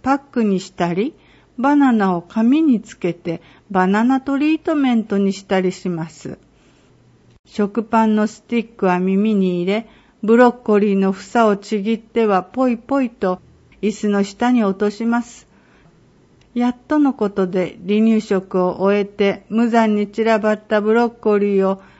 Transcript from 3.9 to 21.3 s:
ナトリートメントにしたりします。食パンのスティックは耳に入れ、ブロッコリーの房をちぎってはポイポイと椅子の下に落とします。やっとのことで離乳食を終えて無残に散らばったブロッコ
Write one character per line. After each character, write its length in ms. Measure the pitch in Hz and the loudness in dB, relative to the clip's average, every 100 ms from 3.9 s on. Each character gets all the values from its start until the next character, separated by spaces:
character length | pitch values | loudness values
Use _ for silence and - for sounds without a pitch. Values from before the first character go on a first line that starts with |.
| 202 | 2
ナ 160 | 240 269 | 2 0
ト 160 | 269 277 | -2 -2
リ 220 | 302 311 | 0 -2
ー 0 | |
ト 180 | - 311 | -2 -2
メ 200 | 269 233 | 0 0
ン 80 | |
ト 160 | 208 202 | -2 -2
に 120 | 196 | -2
し 140 | 196 - | -4 -4
た 160 | 190 | -2
り 100 | 185 | -2
し 180 | 180 185 | -4 -6
ま 200 | 170 156 | -8 -8
す。 300 | - - - _ _ _ _ _ _ _ _ _ _ _ | -14 -16 -16 _ _ _ _ _ _ _ _ _ _ _
食 380 | - 202 180 | -6 -4 -4
パ 220 | - 226 220 | -2 0 2
ン 100 | 214 | 0
の 100 | 208 | -2
ス 160 | - | -6
テ 180 | - 233 | -6 -6
ィ 20 | |
ッ 120 | 226 - | -6 -4
ク 120 | 190 | -2
は 120 | 180 | 0
耳 360 | 185 190 220 208 | 0 0 0 0
に 220 | 190 180 | 0 -2
入 80 | 175 | -2
れ、 220 | 208 226 - _ _ | -4 -6 -16 _ _
ブ 140 | 208 233 | 2 6
ロ 120 | 247 | 4
ッ 20 | |
コ 260 | 240 - 208 | 2 0 2
リ 140 | 208 | 2
ー 40 | 196 | 2
の 140 | 190 | 0
房 360 | 190 - 240 226 | -2 -4 0 2
を 100 | 202 | 0
ち 260 | - 214 | -4 -6
ぎ 120 | 196 226 | -4 -6
っ 20 | |
て 260 | - 233 220 | -4 -2 0
は 160 | 190 | 0
ポ 260 | 175 - 262 | -2 -2 -2
イ 80 | 233 | -2
ポ 260 | - 277 | -2 -2
イ 80 | 254 | -2
と 280 | - 190 180 - _ _ _ | -4 -4 -4 -10 _ _ _
椅 100 | 202 | -6
子 160 | 208 208 | -2 -2
の 140 | 202 | 0
下 280 | 196 - 247 | -2 -2 0
に 120 | 247 | 2
落 160 | 208 190 | 0 0
と 100 | 208 | -4
し 160 | 208 226 | -2 -2
ま 160 | 233 | -2
す。 260 | - - - _ _ _ _ _ _ _ _ _ _ 240 | -4 -14 -20 _ _ _ _ _ _ _ _ _ _ -4
や 140 | 240 | -2
っ 60 | 247 - | -4 -2
と 100 | 302 | 0
の 160 | 285 | 2
こ 160 | - 208 | 0 -2
と 160 | 202 185 | -2 -2
で 320 | 185 180 - 180 | -2 -4 -6 -2
離 120 | 208 | 0
乳 220 | 226 220 | 2 2
食 420 | 214 190 190 185 | 0 -2 -2 -2
を 180 | 180 - | -2 0
終 180 | 190 202 | 0 0
え 60 | 202 | -2
て 400 | - 202 - - | -2 -2 -2 -4
無 200 | 220 233 | -2 0
残 260 | 233 220 208 | 2 2 0
に 120 | 202 | -2
散 160 | 208 220 | -2 0
ら 140 | 220 | 0
ば 140 | 214 | 0
っ 80 | 208 - | -2 -2
た 160 | 214 | -2
ブ 140 | 208 226 | 2 2
ロ 120 | 240 | 0
ッ 20 | |
コ 280 | 233 214 | -2 0